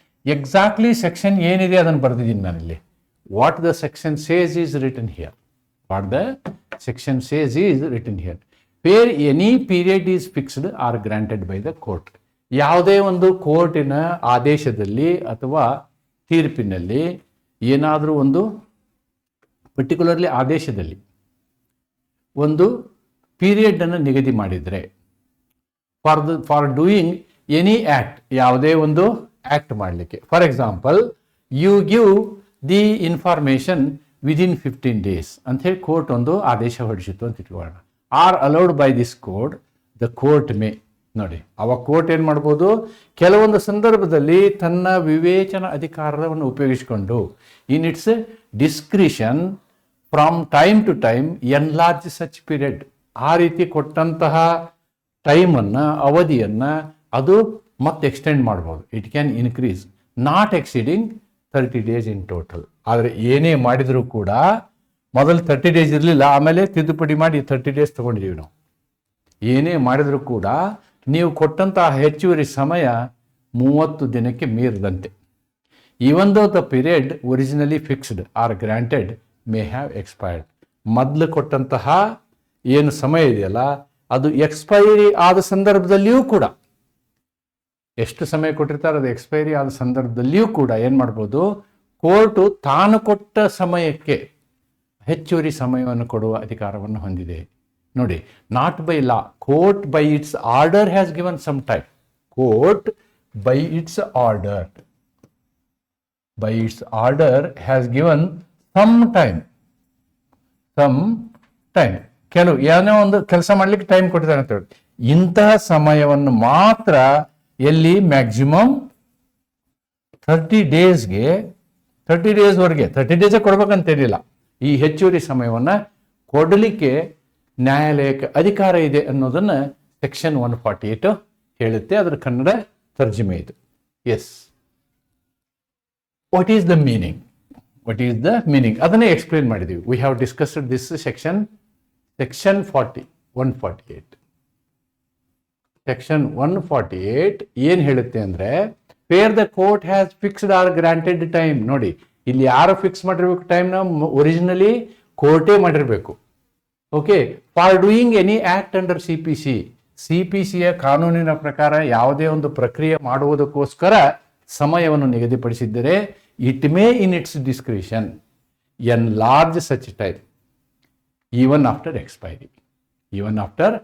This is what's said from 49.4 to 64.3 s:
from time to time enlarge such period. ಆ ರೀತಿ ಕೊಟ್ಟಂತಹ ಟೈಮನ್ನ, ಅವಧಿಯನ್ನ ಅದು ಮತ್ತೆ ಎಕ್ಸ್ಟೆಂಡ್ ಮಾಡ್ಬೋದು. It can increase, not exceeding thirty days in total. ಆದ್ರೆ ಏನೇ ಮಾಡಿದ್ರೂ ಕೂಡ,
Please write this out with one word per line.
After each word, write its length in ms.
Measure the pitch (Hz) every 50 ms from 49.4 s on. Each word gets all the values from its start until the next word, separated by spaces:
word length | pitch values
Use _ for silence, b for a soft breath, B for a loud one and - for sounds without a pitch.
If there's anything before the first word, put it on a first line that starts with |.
| 180 190 196 - _ _ _ _ _ _ _ _ _ - -
from 360 | 147 151 160 170 170 156 -
time 340 | 156 143 160 190 214 214 214
to 160 | 208 147 -
time 400 | - 113 117 127 143 165 170 -
enlarge 680 | 123 123 139 143 151 156 147 165 170 170 170 139 - 135
such 400 | - - 170 - - - _ -
period. 400 | 156 139 143 139 - - - _ _ _ _ _ _ -
ಆ 180 | 127 151 165
ರೀತಿ 300 | 175 170 165 170 175 175
ಕೊಟ್ಟಂತಹ 720 | 170 - 151 143 151 - 160 160 165 160 165 175 147 156 165 165 170 170 165 170 - _ _ _ _ _ _ _ _ _ _ -
ಟೈಮನ್ನ, 540 | 151 147 170 185 180 151 123 104 101 107 135
ಅವಧಿಯನ್ನ 840 | 151 151 156 - 143 139 151 175 180 156 143 120 107 98 107 113 131 147 151 160 151 151 _ _ _ - -
ಅದು 500 | 131 135 175 196 220 226 220 - - _ _ _ -
ಮತ್ತೆ 260 | 131 156 160 - 151 135
ಎಕ್ಸ್ಟೆಂಡ್ 360 | - - - 156 147 139 123
ಮಾಡ್ಬೋದು. 540 | 113 101 90 80 82 80 80 - _ - 110
It 80 | 95 98
can 180 | - 147 147 139
increase, 500 | 110 117 120 123 120 127 127 113 92 92 - - _ _ _ _ - 117
not 320 | 127 143 156 190 214 208
exceeding 580 | 208 165 - - - 123 110 139 175 220 226 220 - - _ _ _ _ _ _ -
thirty 280 | 135 127 120 120 120 104 113
days 260 | 117 120 107 110 104
in 140 | 98 90 -
total. 420 | 92 85 82 _ - 82 78 _ _ _ - 110
ಆದ್ರೆ 220 | 117 117 113 117
ಏನೇ 460 | - 101 110 120 135 143 160 165 160
ಮಾಡಿದ್ರೂ 480 | 135 123 123 127 131 135 127 127 127 120
ಕೂಡ, 260 | 127 - 110 98 95